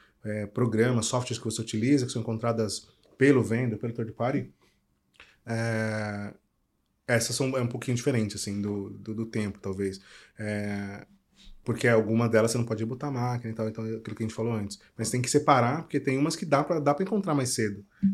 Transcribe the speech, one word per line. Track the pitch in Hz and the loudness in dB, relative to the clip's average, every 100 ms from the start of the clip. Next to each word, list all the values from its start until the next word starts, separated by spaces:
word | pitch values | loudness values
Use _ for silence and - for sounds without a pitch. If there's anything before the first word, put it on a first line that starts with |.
| _ _ | _ _
é, | 107 107 101 | -8 -6 -4
programas, | - 120 107 120 120 110 | 0 0 4 4 4 0
softwares | 127 120 120 | -2 -2 -6
que | 113 | -6
você | 110 | -6
utiliza, | 110 110 120 143 123 | -4 0 4 4 2
que | |
são | 123 | -4
encontradas | 110 113 120 113 107 - - _ _ - | -4 -2 -2 0 -2 -4 -12 _ _ 2
pelo | 135 131 | 6 6
vendor, | 101 113 127 110 | 4 0 0 -2
pelo | 120 | -6
third | 117 110 | -6 -8
party, | - 120 190 - _ _ _ _ _ _ _ - _ - | -2 -2 -2 -4 _ _ _ _ _ _ _ -20 _ -6
é... | 113 113 110 110 107 104 104 101 - _ _ _ _ _ _ - | -2 0 0 0 -2 -4 -6 -8 -12 _ _ _ _ _ _ 2
essas | 120 - 123 | 2 2 0
são, | 135 131 | 0 0
é | |
um | 120 | 0
pouquinho | 120 - 123 | -2 -2 0
diferente, | 147 127 107 98 | 2 2 0 -4
assim, | - 101 | -6 -4
do, | 104 101 98 | -2 -4 -6
do, | 101 101 | -10 -8
do | 107 113 | -6 -4
tempo, | 113 104 98 | -4 -4 -6
talvez. | 98 95 98 95 - - - - | -8 -4 -4 -6 -16 -20 -20 -10
É... | 107 104 104 101 101 101 - _ _ _ - - | -6 -4 -4 -4 -6 -10 -16 _ _ _ -20 -12
porque | - 117 123 | -6 2 4
alguma | 113 104 113 117 | 4 4 2 4
delas | 110 110 | 6 4
você | 120 | 2
não | 117 | -2
pode | 110 | -2
rebutar | 113 127 147 | -4 -6 -6
a | |
máquina | 127 123 120 117 | -2 -2 -2 -6
e | 110 | -4
tal, | 110 | -6
então | 110 110 | -4 -6
é | 110 | -6
aquilo | 110 104 | -8 -6
que | |
a | 110 | -6
gente | - | -4
falou | 113 | -2
antes. | 113 101 - _ - | -2 -4 -10 _ -6
Mas | 110 | -4
tem | 123 | -2
que | 123 | 2
separar, | 143 147 131 117 151 | 2 6 6 4 0
porque | - 143 | -2 -2
tem | 139 131 | 0 0
umas | 151 160 | 0 -2
que | 165 | 2
dá | 139 | 2
pra, | 156 170 | 2 0
dá | 143 | 2
pra | 147 | 0
encontrar | 190 214 185 | 0 -2 0
mais | 143 127 | 0 0
cedo, | - 110 98 - - 196 | 0 -2 -4 -12 0 0